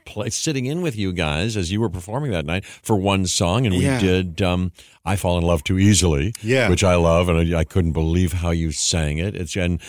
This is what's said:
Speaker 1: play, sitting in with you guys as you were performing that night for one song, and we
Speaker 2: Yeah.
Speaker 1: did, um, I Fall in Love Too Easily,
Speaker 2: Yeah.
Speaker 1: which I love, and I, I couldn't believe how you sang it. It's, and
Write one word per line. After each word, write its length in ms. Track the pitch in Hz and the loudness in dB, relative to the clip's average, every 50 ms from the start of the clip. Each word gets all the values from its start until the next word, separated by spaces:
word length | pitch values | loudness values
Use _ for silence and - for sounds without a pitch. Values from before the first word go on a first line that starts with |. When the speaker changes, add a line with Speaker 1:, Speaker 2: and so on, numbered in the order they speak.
| _ | _
Speaker 1:
play, 240 | - - 104 101 107 | -12 -10 -8 -8 -6
sitting 360 | - - - 160 147 135 123 | -6 -4 -4 -4 -4 -4 -4
in 160 | 131 151 175 | -4 -4 -4
with 140 | 180 160 117 | -4 -4 -4
you 140 | 107 98 92 | -4 -4 -2
guys 460 | 90 87 85 76 73 78 92 117 107 | -2 -2 -2 0 0 -2 -2 -2 -2
as 140 | 104 90 82 98 | -4 -2 -2 -2
you 80 | 107 | -2
were 80 | 113 104 | -2 -2
performing 420 | 85 92 87 104 107 131 151 135 | -4 -8 -10 -8 -6 -6 -4 -4
that 140 | 101 82 73 | -4 -4 -2
night 180 | 76 85 98 - | -2 -4 -4 -6
for 320 | - - - - - 110 | -8 -14 -8 -2 0 0
one 300 | 98 92 98 98 98 92 | 2 2 2 2 2 0
song, 380 | 87 - - 98 85 90 123 135 | 0 0 0 0 2 2 2 2
and 100 | 107 90 | 2 2
we 80 | 90 90 | 2 2
Speaker 2:
Yeah. 160 | - 131 - | 2 2 2
Speaker 1:
did, 420 | 98 95 90 92 92 90 80 - | 2 2 2 2 0 -2 -4 -2
um, 300 | 98 90 90 90 90 90 - - - - _ _ - | -2 0 0 0 -2 -4 -6 -10 -20 -20 _ _ -6
I 100 | 82 98 | -4 -4
Fall 220 | 92 - 90 87 87 | -2 0 0 0 2
in 40 | 85 | 2
Love 180 | 87 85 78 - | 2 2 2 0
Too 160 | - 95 95 | 0 2 4
Easily, 540 | 98 104 104 87 92 87 76 69 73 104 117 - - | 4 6 6 6 4 2 2 2 0 -2 -4 -6 -4
Speaker 2:
Yeah. 260 | 110 127 135 120 98 | 0 0 2 4 2
Speaker 1:
which 140 | 90 85 98 | 4 4 4
I 100 | 92 90 | 4 4
love, 340 | 87 85 82 82 85 90 90 | 4 4 4 4 4 4 2
and 260 | 85 82 85 82 85 | 2 2 2 2 0
I, 40 | 82 | 0
I 40 | 80 | -2
couldn't 300 | - - 98 87 82 73 | 0 0 0 0 0 0
believe 400 | 80 80 80 85 90 92 85 85 | 0 0 0 2 2 0 0 -2
how 180 | 87 85 85 | -2 -2 -2
you 200 | 85 82 82 80 | -2 -2 -2 -4
sang 460 | 73 - - - - 85 78 73 73 | -4 -4 -4 -2 -2 0 -2 -2 -2
it. 160 | 78 87 104 98 | -4 -4 -6 -6
It's, 200 | 92 90 - - | -8 -8 -6 -4
and 240 | 101 90 87 87 82 - | -2 -2 -2 -2 -4 -6